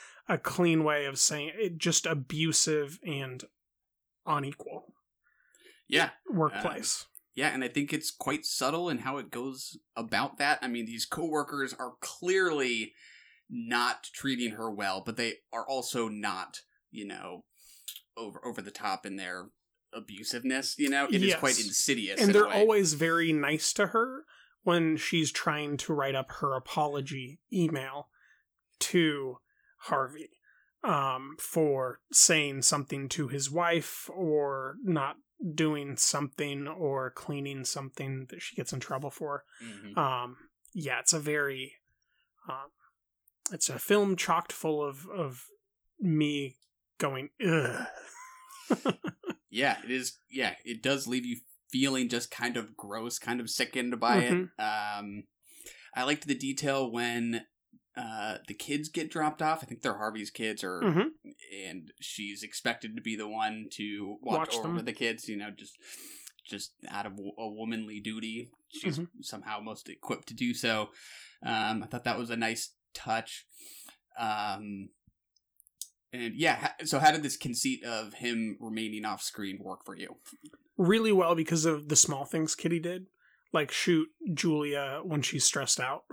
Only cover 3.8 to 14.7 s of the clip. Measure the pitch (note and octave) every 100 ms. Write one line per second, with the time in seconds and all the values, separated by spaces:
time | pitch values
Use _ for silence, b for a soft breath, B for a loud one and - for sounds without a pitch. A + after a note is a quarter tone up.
3.8 | _ _ _ _ - D3+ C#3+ - - -
4.8 | - _ _ _ b b b b b b
5.8 | _ D3+ D#3+ - F#4 F#3+ D3+ G2+ E3+ -
6.8 | - - - - _ - D3 C3 B2+ C#3
7.8 | C#3+ D#3 D#3 - - D3+ - - C3+ E3
8.8 | F3 B2+ B2+ C#3 A2 A#2+ C3+ C3 - D#3
9.8 | _ - A2+ G2+ C#3 - C#3+ C#3+ B2+ A#2+
10.8 | A2+ A#2 - - E3 D3+ C#3+ C#3+ C3 -
11.8 | B2 - - - F3 F#3+ F3+ D3+ B2+ A2+
12.8 | G#2+ B B B B B _ A#2+ A#2 A#2+
13.8 | A#2+ A#2 - - C3+ B2 A#2 G#2+ A2+